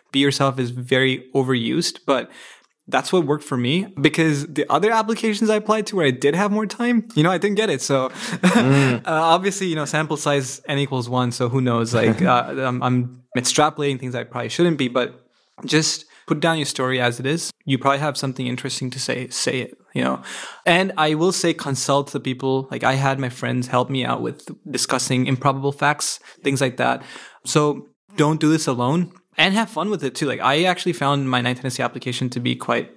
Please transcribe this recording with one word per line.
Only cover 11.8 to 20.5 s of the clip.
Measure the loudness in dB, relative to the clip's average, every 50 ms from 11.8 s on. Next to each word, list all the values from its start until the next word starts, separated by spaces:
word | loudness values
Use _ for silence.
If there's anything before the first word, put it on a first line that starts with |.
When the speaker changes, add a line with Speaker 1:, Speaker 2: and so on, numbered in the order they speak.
| 0 2 2
Speaker 1:
Like, | 4 4 4 4 4 4
Speaker 2:
<laughs> | 4 4
Speaker 1:
uh, | 4 2 -2 -4 -4
I'm, | -2 -2 -2 0 0
I'm | 2 2 2 0 -2 -6 -12 _ _ -4
extrapolating | -2 -2 0 2 4 2 2 2 0 -2 -2 -2 -2
things | -6 -8 -8
I | -8 -8
probably | -8 -8 -8 -6 -6
shouldn't | 0 0 2 2 2 0
be, | -2 0
but | 0 0 -2 -2 -6 -14 _ _ _ _ _ _ _ -14 -6
just | 0 2 2 2 2 -2 -4 -8 _ _ -20 _
put | -4 -2 0
down | 2 0 0 0
your | -2
story | -4 -2 -2 -2 0 0 2
as | 0 0 0 -2
it | -4
is. | -2 -2 -2 -4 -8 -12 _ -4
You | -2 -2 2
probably | 2 2 2 2
have | 0 -4 -4
something | -4 -4 -6 -4 -4 -4
interesting | -4 -4 -6 -6 -6 -6 -6 -6 -6
to | -6 -8
say, | -4 -4 -4 -4 -6 -8
say | -6 -4 -4 -2 -2 -2
it, | -4 -6 -12 _ _ _ -4
you | -2 -2
know? | 0 -2 -4 -8 -12 -14 -14 -14 -14